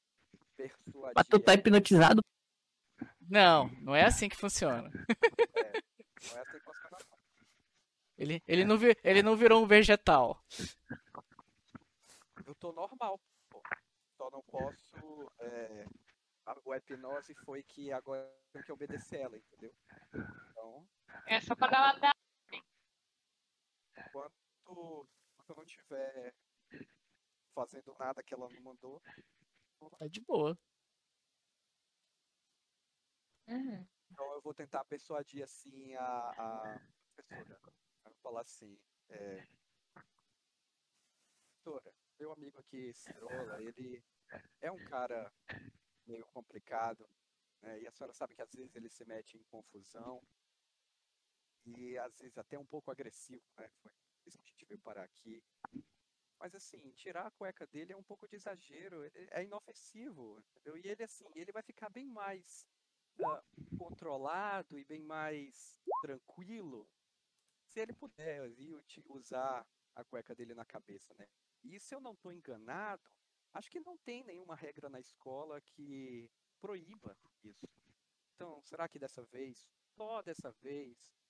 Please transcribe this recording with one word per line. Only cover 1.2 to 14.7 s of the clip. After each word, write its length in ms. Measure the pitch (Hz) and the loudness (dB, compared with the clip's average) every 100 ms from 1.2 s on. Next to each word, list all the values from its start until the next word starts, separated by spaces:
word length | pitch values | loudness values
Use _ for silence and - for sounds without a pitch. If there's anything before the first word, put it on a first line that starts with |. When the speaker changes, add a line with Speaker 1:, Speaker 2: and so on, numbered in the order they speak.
| - | 8
Speaker 2:
tu 140 | 208 | 8
tá 120 | - | 10
Speaker 1:
ela. 80 | 196 | 10
Speaker 2:
hipnotizado? 600 | 220 202 202 185 165 220 - _ _ _ _ _ _ - - - | 12 10 12 12 12 10 6 _ _ _ _ _ _ -16 -16 -14
Speaker 3:
Não, 480 | 170 208 185 156 127 - | 4 10 12 10 6 -2
não 140 | 139 | 2
é 100 | 143 | 8
assim 240 | 202 - 202 | 8 8 0
que 80 | - | -2
funciona. 540 | 202 - 160 120 - | -2 2 2 0 -4
<laughs> 920 | - - 226 453 - 440 - 523 453 - - - - | -6 -2 4 4 6 2 2 -2 -4 -8 -18 -20 -18
Speaker 1:
É, 100 | - | -14
não 40 | 120 | -12
é 40 | |
assim 160 | 131 151 | -12 -16
que 60 | |
funciona, 340 | - 156 - 180 - | -18 -18 -18 -18 -20
não. 80 | - _ _ - _ _ _ _ _ _ - | -20 _ _ -20 _ _ _ _ _ _ -8
Speaker 3:
Ele, 240 | 143 165 - | -4 -4 2
ele 180 | 170 | 4
não 120 | 202 214 | 6 8
vi-, 200 | 240 214 | 10 8
ele 200 | 196 190 | 8 8
não 120 | 208 220 | 8 10
virou 260 | 233 226 | 12 12
um 40 | 208 | 12
vegetal. 760 | 208 214 208 - 147 120 - - - - - - - _ - - - - _ _ - _ _ - - - - - | 10 12 8 8 8 8 2 -8 -10 -10 -10 -12 -14 _ -20 -20 -20 -20 _ _ -20 _ _ -20 -20 -20 -20 -18
Speaker 1:
Eu 80 | 147 | -12
tô 160 | 175 | -10
normal, 460 | 165 196 262 226 196 _ _ _ | -6 -8 -4 -4 -4 _ _ _
pô. 140 | 110 - - _ _ _ - | -16 -8 -8 _ _ _ -12
Só 120 | 131 | -12
não 120 | 135 | -12
posso, 880 | - 135 135 | -10 -6 -6